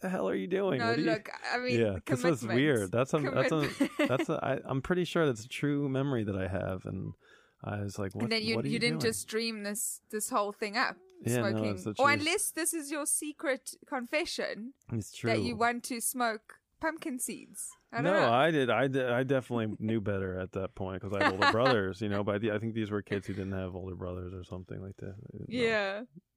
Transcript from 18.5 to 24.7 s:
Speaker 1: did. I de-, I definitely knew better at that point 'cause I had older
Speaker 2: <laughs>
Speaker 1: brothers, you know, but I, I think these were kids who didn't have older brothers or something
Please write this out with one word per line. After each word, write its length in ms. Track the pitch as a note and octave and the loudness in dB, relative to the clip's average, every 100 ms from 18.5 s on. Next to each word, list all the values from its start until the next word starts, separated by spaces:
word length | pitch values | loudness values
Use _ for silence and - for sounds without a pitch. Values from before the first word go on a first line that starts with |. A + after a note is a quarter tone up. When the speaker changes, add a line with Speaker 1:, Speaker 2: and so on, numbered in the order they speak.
Speaker 1:
did. 180 | D#3 B2+ | 6 4
I 180 | A2 C3+ | 4 4
de-, 200 | C3+ B2+ | 2 2
I 140 | A#2+ | 2
definitely 540 | C3 C3+ B2 A#2+ A2 - | 4 2 2 -2 0 0
knew 220 | G#2+ A2+ | 0 2
better 380 | G2+ G2 F#2+ F#2 | 2 0 -2 -2
at 140 | F#2 | -4
that 220 | G2 F#2 | -4 -4
point 260 | - F#2+ F#2+ | -4 -4 -4
'cause 120 | G2 | -4
I 80 | G2+ | 2
had 100 | G2 | 2
older 200 | F#2+ - | 4 4
Speaker 2:
<laughs> 0 | |
Speaker 1:
brothers, 500 | A2 C3 A#2+ F#2+ - | 4 4 4 2 -2
you 60 | G#2+ | 0
know, 140 | G2+ | 0
but 200 | G#2 G2+ | 0 0
I, 120 | A2 G#2 | 2 0
I 20 | |
think 160 | A2+ | -2
these 160 | A2 G#2 | -2 -2
were 100 | G#2 | -2
kids 240 | - G2+ G2+ | -2 -4 -2
who 40 | |
didn't 180 | G2 F#2+ | -4 -4
have 220 | F#2+ F#2 F2+ | -4 -4 -6
older 180 | F#2 | -8
brothers 400 | F2+ F#2 F2+ F2+ | -6 -6 -6 -8
or 80 | F#2 | -10
something 380 | F2+ F2+ F#2 | -10 -10 -8